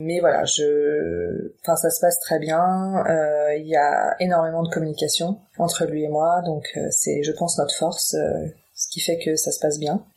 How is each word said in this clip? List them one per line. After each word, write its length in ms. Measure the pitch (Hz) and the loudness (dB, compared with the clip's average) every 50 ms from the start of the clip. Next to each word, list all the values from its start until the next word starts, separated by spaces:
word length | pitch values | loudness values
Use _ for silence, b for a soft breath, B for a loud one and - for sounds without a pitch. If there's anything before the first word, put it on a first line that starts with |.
mais 200 | 156 165 170 175 | -6 -2 0 2
voilà, 240 | 170 151 143 143 - | 4 4 4 4 2
je, 1080 | - - 151 147 147 147 147 147 147 151 151 160 - 85 87 87 87 - - - - - _ | 0 0 2 2 2 4 4 2 2 2 0 -2 -2 -2 -2 -2 -2 -4 -6 -6 -8 -12 _
enfin, 140 | - 170 160 | -2 0 0
ça 140 | 156 - 165 | 2 2 0
se 100 | 160 - | 2 2
passe 180 | 180 175 175 - | 2 2 2 0
très 180 | - - 165 151 | 0 -2 -2 -2
bien. 680 | 156 160 160 170 180 185 185 190 190 190 190 185 - | 0 0 2 2 2 2 2 0 0 0 0 0 2
Euh, 500 | - 165 160 151 151 151 147 151 151 147 156 | 2 2 2 2 2 2 2 2 0 0 -2
il 80 | 156 | -2
y 100 | 156 156 | 2 2
a 380 | 143 147 143 - 52 - - - - | 4 4 4 4 2 2 0 0 0
énormément 420 | 180 180 175 165 165 160 165 165 | 0 2 2 2 2 2 0 -2
de 80 | 170 165 | -2 -2
communication 680 | - 170 160 156 151 - 151 147 - - 165 180 202 - - _ _ - | -2 -2 -2 -2 -2 -2 -2 0 0 0 0 -2 -4 -6 -8 _ _ -2
entre 260 | 170 165 - - 165 | -2 -2 0 -2 -2
lui 200 | 147 151 151 151 | -2 0 -2 -2
et 40 | 151 | 0
moi, 320 | 151 151 160 170 175 180 170 | 0 2 2 4 2 2 0
donc, 180 | 170 156 147 - - - | -2 -4 -4 -6 -8 -8
euh, 100 | 147 151 - | -6 -4 -2
c'est, 320 | - - - 151 147 147 | -2 -2 0 0 -2 0
je 100 | 147 156 | -2 -2
pense, 260 | 156 - 170 165 - - | -2 -2 -2 -2 0 -2
notre 160 | 143 - - | -2 -2 -2
force, 400 | - 160 170 - - - - - | -2 -2 -2 -2 -2 -4 -2 -2
euh, 320 | 156 151 156 156 160 156 156 - - _ _ _ | 0 0 0 -2 -2 -4 -8 -10 -14 _ _ _
ce 140 | - - - | -8 -8 -6
qui 120 | - - | -6 -4
fait 180 | - - 170 165 | -2 -2 -2 -2
que 180 | - 156 156 | -2 -2 -2
ça 160 | 151 - 156 | 0 -2 -4
se 80 | - - | -2 0
passe 180 | - 151 147 151 | 0 0 0 0
bien. 260 | 151 147 175 220 - - _ | -2 -2 -2 -4 -4 -8 _